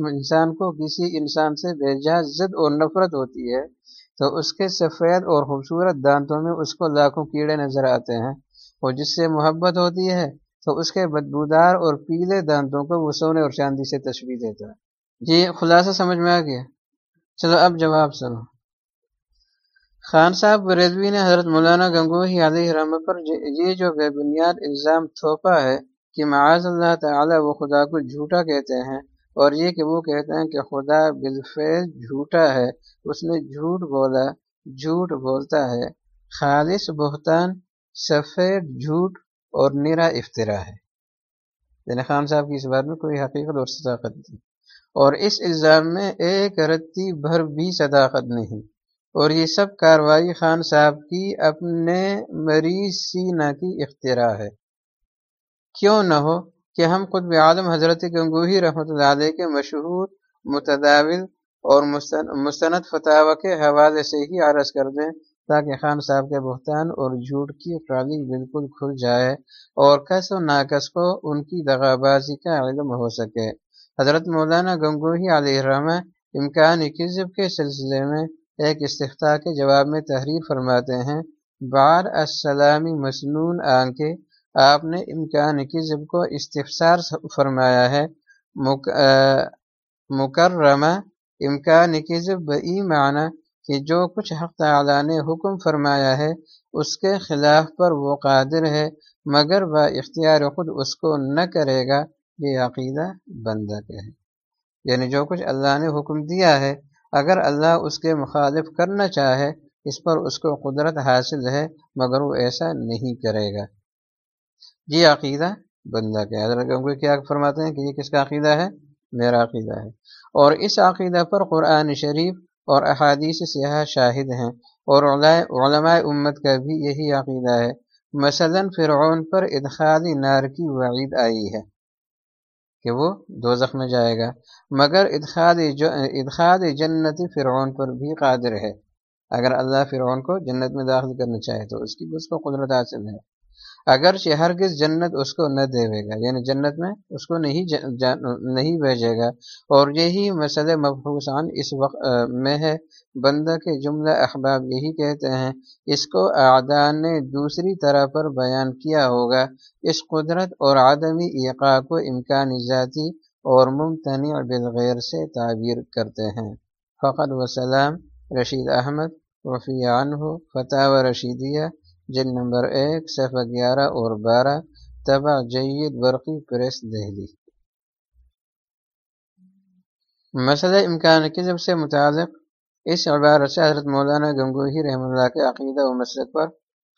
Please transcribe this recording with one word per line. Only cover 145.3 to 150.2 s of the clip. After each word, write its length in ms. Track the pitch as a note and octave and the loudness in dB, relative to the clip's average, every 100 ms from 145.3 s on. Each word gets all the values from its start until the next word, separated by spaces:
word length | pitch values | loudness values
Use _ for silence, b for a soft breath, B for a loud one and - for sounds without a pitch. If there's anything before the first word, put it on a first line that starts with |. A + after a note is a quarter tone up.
کو 140 | - D#3 | -2 -2
نہ 140 | C#3 | 0
دے 260 | C3+ B2 A2+ | 0 0 0
گا، 400 | G#2+ G#2 A2 A#2 | -2 -6 -4 -4
یعنی 160 | B2+ | -4
جنت 360 | B2 C3+ D3 D#3 | -2 -2 -2 -4
میں 120 | F3 G#3 _ | -8 -8 _
اس 180 | D3 - | -14 -6
کو 100 | E3+ | -4
نہیں 280 | D3+ D3 F#3 | -2 -2 -2
ج-، 340 | D3 C3+ A#2+ | -4 -6 -2
جا-، 160 | B2+ B2+ B2+ A#2+ B2 B2+ | -2 -2 -4 -6 -4 -2
نہیں 220 | D3 E3+ | -2 0
بھیجے 400 | C#3+ B2 A#2 A2+ | 0 0 0 0
گا۔ 100 | A#2 A#2+ B B _ | -2 -4 B B _
اور 180 | C#3 C#3+ D3 | 4 4 2
یہی 360 | E3+ F#3 | 0 0